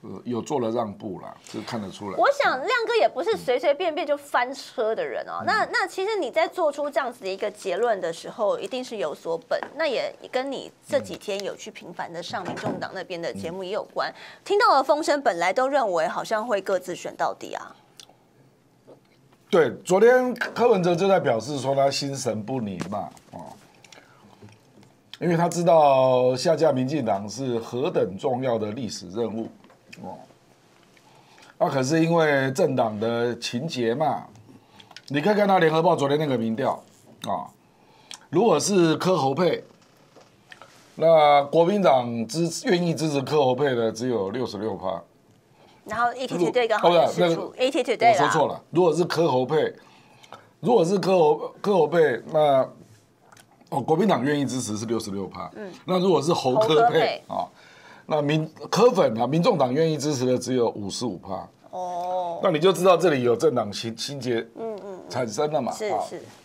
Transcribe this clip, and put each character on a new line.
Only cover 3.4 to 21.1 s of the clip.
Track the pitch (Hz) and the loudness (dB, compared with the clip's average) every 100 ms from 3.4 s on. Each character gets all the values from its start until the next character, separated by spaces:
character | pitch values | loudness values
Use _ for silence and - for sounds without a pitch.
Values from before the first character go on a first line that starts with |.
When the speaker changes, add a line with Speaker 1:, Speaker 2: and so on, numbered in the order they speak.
| - 247 | -2 0
Speaker 2:
随 | 262 | 0
便 | 285 359 | 0 -2
便 | 302 | -4
就 | 302 285 | -4 -4
翻 | - 285 247 | -2 -2 -2
车 | 262 - - 220 | -6 -14 -4 -2
的 | 220 | -2
人 | 156 101 80 | -4 -6 -8
哦。 | 85 | -6
Speaker 1:
嗯。 | 170 | -2
Speaker 2:
那， | 427 349 | -2 0
那 | 440 392 | -2 -4
其 | - | -4
实 | 381 440 | -4 -4
你 | 277 | -2
在 | 311 349 | 0 -2
做 | - 320 | 0 -2
出 | 294 294 | 0 -4
这 | 285 | -2
样 | 262 | -4
子 | 240 | -8
的 | 190 | -8
一 | 190 | -6
个 | 214 | -6
结 | 196 190 175 | -6 -6 -2
论 | 240 202 | 0 0
的 | 175 | -2
时 | 165 160 | -6 -12
候， | 175 208 170 | -4 -2 -2
一 | 196 | -4
定 | 254 | -8
是 | 254 233 | -8 -6
有 | 160 | -6
所 | 156 165 165 - | -6 -6 -8 -4
本， | - - 269 | -6 -6 -6
那 | 320 | -4
也 | 214 139 - - | -2 -4 -8 -8
跟 | 254 269 | -6 -4
你 | 247 82 _ | -8 -10 _
这 | - 285 | -4 -4
几 | 202 170 | -4 -12
天 | - 196 | -8 -6
有 | 190 | -6
去 | - - | -10 -14
频 | 202 208 | -18 -18
繁 | 170 - | -12 -12
的 | 170 | -10
上 | 175 233 | -10 -10
民 | 175 - | -10 -8
众 | - 180 | -8 -8
党 | - | -8
那 | 185 | -10
边 | 175 170 | -10 -8
的 | 165 | -8
节 | 185 190 | -8 -10
目 | 180 | -10
也 | 185 | -8
有 | 202 - | -8 -8
关。 | - 147 | -6 -8
Speaker 1:
嗯。 | - - - | -8 -20 -20
Speaker 2:
听 | - 403 | -2 2
到 | 466 | 4
的 | 302 | 4
风 | 269 302 | 4 0
声， | 330 294 | 2 2
本 | 277 175 | 2 0
来 | 175 | 0
都 | 190 262 | 2 2
认 | 277 233 | 2 0
为 | 170 165 | 0 0
好 | 175 | -2
像 | 160 220 | -4 -4
会 | 240 208 | -2 -4
各 | 190 185 | -2 -4
自 | 185 165 | -4 -10
选 | 170 - | -10 -4
到 | 160 | -4
底 | 95 - | -4 -10
啊。 | 52 - - _ _ - _ _ _ _ _ _ _ _ - _ _ _ _ _ | -12 -12 -20 _ _ -20 _ _ _ _ _ _ _ _ -20 _ _ _ _ _
Speaker 1:
对， | 185 139 98 | 2 2 0
昨 | - 185 | 0 4
天 | 226 254 254 | 6 6 2
柯 | 226 - - 240 | -4 -6 0 2
文 | 208 | 4
哲 | 175 175 | 2 2
就 | |
在 | 196 | 2